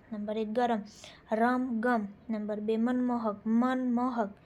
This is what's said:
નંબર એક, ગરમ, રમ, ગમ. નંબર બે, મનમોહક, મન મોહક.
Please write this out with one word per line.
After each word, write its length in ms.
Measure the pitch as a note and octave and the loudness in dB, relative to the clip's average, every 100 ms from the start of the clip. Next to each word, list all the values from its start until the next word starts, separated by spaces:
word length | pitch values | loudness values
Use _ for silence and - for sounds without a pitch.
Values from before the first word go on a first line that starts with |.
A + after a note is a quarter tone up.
| - | -12
નંબર 240 | G#3+ G#3 G#3+ | -8 -4 -4
એક, 100 | G#3+ | -2
ગરમ, 340 | A3+ A#3+ A3 - - - - - | 0 2 0 -4 -14 -20 -18 -4
રમ, 480 | A3 A#3 B3+ B3+ A3+ | 2 2 2 0 0
ગમ. 280 | A#3+ A#3 G3+ - - | 0 0 -2 -8 -6
નંબર 300 | G#3+ G#3 G#3+ | -6 -4 -4
બે, 180 | G#3+ A3 | 0 2
મનમોહક, 640 | A#3 B3+ B3 A#3+ A3+ G#3 A3 | 2 2 0 0 -2 -2 2
મન 480 | A3+ B3+ B3+ B3+ | 4 4 2 2
મોહક. 360 | A#3 B3+ A#3+ G3 - | 2 2 0 -2 -6